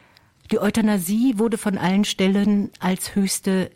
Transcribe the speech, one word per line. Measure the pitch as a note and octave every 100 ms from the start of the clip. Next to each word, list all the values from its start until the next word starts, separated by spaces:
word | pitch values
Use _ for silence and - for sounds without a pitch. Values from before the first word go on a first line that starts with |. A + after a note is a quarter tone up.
| _ _ _ _ -
Die | A3
Euthanasie | G3+ A#3 G#3+ G#3 E3 G#3+ C4 G3+
wurde | A3+ G#3+
von | G#3 F#3+
allen | F3 F#3+ G#3
Stellen | - F#3+ G3 G#3 G3+ G3+ -
als | F3+ F#3 - G#3
höchste | F#3+ - G3+ F#3+ F3+